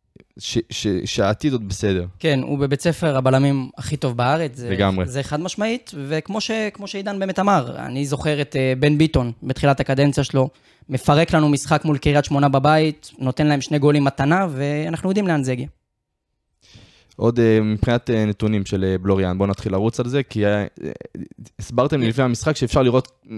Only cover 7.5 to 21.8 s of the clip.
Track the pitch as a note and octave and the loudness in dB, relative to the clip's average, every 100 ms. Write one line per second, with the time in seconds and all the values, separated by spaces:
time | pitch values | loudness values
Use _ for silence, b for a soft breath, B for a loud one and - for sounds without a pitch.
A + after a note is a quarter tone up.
7.5 | F#3 B2 C3 B2 B2+ C#3 C3+ D#3 D3 C#3 | 2 2 -8 -8 -6 -4 -2 -2 -2 -2
8.5 | C#3 C3 C3 D3 D3 D#3 C#3 A#2+ A2+ A2 | 0 0 2 2 4 4 2 0 -4 -8
9.5 | - C#3+ C3+ - C3+ C#3+ C#3 C3+ C3+ C3 | 0 2 2 0 2 2 2 0 0 0
10.5 | b b b - C3 - D3 E3+ E3 D3+ | b b b -8 -2 4 4 4 4 4
11.5 | C#3+ - D#3 D#3+ C#3+ - D3 - C#3+ C#3+ | 2 2 0 2 0 2 2 2 2 4
12.5 | C3+ C#3+ D#3 D#3 D3 - - C3 B2+ D3+ | 4 4 4 2 -2 -14 -6 -4 0 2
13.5 | C#3+ - D3 C#3+ D3 C#3 - C#3 F3+ F#3 | 2 0 2 4 4 2 2 2 2 0
14.5 | C3 C#3+ D3 D#3+ E3 F#3 G3 G3 D#3 C3 | -2 -4 -4 -4 -4 -2 0 0 0 0
15.5 | B2 C#3 - _ _ _ _ _ _ _ | -4 -6 -14 _ _ _ _ _ _ _
16.5 | _ b b b b b - A2+ A#2 A2+ | _ b b b b b -2 0 2 4
17.5 | A2 G#2+ G#2+ - A#2+ - A2+ G#2+ G2+ G#2+ | 4 2 0 0 0 0 0 0 0 0
18.5 | G#2+ G2 G2 F#2+ F#2 F#2+ G2 F#2 F#2 G2+ | 0 -2 -2 0 0 0 2 2 0 0
19.5 | F#2+ A2 F#2+ A2 - A#2+ C#3 C3 A2 G#2 | -2 -2 0 -2 -2 -4 -4 -4 -2 0
20.5 | G#2 G2 - C#2+ - - - - - - | 0 -4 -8 -12 -12 -14 -14 -16 -18 -20
21.5 | - - A#2+ | -16 -4 0